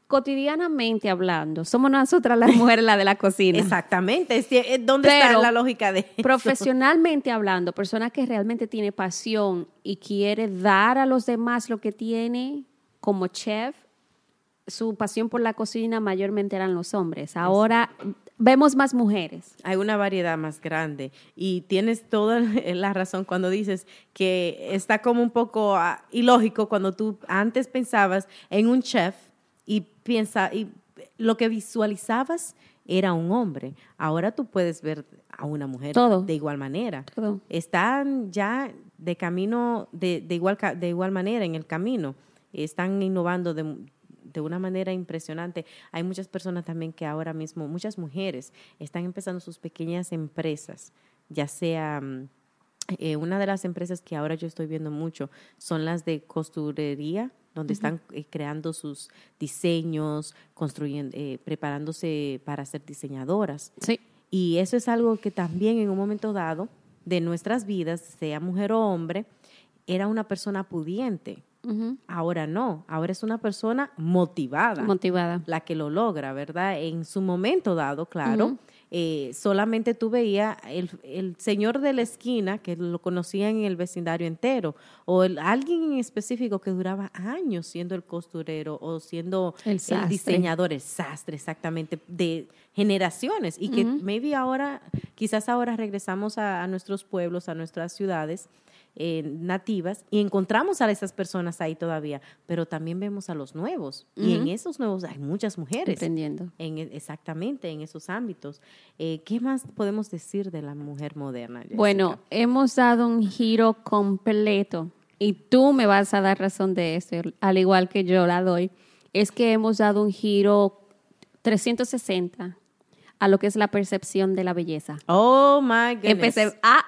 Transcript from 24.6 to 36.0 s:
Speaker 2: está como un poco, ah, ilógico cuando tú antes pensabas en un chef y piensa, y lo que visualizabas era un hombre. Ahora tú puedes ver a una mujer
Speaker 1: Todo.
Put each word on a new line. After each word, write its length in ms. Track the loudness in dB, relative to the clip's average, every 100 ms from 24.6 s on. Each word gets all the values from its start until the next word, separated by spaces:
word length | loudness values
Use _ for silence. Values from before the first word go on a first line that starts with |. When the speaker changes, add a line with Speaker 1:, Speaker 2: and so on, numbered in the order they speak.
| -4
Speaker 2:
está 280 | -2 0 0
como 200 | 2 2
un 80 | 2
poco, 460 | 2 0 2 2 4
ah, 280 | 2 -2 -4
ilógico 580 | 2 8 8 6 0 0
cuando 240 | 0 0
tú 240 | -2 -4 -4 -2
antes 420 | 0 2 0 -2
pensabas 600 | -4 0 4 4 2 -4 -14 -2
en 180 | 2 4
un 140 | 4
chef 320 | 2 2 0 -2 -16 _ _ _ -4
y 160 | -4 -4 _
piensa, 500 | -2 -2 0 0 0
y 160 | -2 -8 -12 _ -20 -20 -2
lo 200 | 0 2
que 120 | 0
visualizabas 1080 | -2 -4 -2 0 -2 -2 -2 -2 -4 -8 -16 _ _ -2
era 260 | 0 2
un 180 | 0 0
hombre. 440 | 0 0 -4 -10 -14 _ -6
Ahora 340 | -2 0 -2
tú 140 | -4 -4
puedes 360 | -2 -2 -2
ver 220 | -6 -8 -10 -20 _
a 160 | -10 -8
una 220 | -6 -6
mujer 240 | -8 -2
Speaker 1:
Todo. 300 | 4